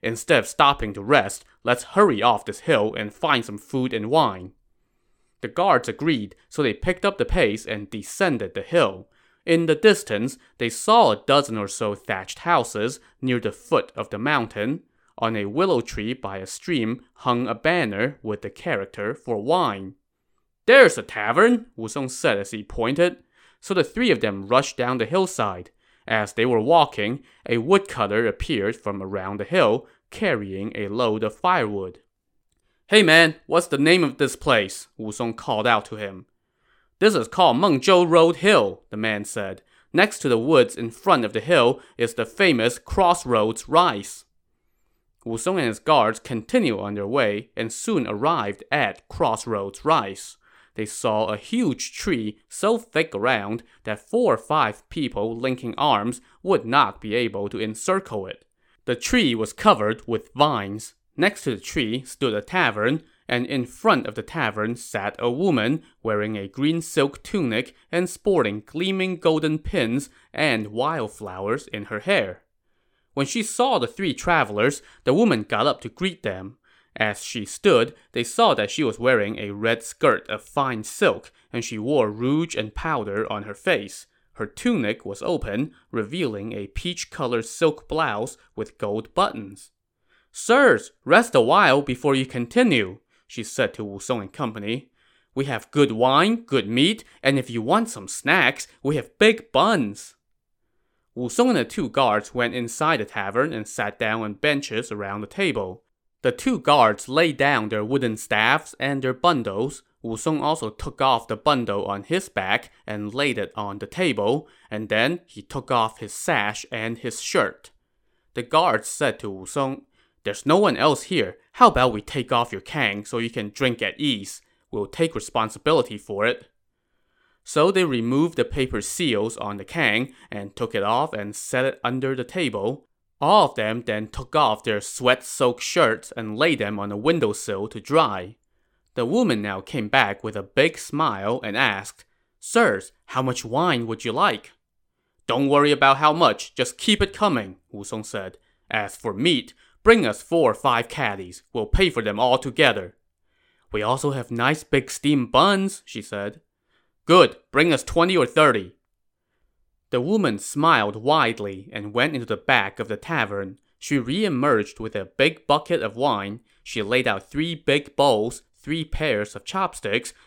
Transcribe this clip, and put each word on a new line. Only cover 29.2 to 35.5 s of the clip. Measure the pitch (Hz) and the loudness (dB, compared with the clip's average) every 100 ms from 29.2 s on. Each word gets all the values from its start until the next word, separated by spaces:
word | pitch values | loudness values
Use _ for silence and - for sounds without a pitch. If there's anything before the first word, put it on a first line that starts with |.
| 95 101 | -6 -8
the | |
hill, | 101 175 120 120 - _ _ | -2 4 4 4 -2 _ _
carrying | - 208 120 101 95 104 | -4 -2 -2 -4 -8 -8
a | - 98 | -8 -6
load | 107 120 110 | -2 0 0
of | 107 - | -2 -2
firewood. | 185 180 110 101 92 - _ _ _ _ _ _ _ _ _ | 0 2 0 -4 -8 -12 _ _ _ _ _ _ _ _ _
"Hey | 214 | 4
man, | 170 160 160 156 - | 8 8 6 2 0
what's | 170 175 | 0 2
the | 139 | 2
name | 151 180 | 4 4
of | 147 135 | 2 0
this | 135 - | -2 -2
place?" | 151 117 95 - - - | 0 2 2 -6 -16 -12
Wu | 107 | -10
Song | - 117 | -6 -6
called | 113 - | -6 -4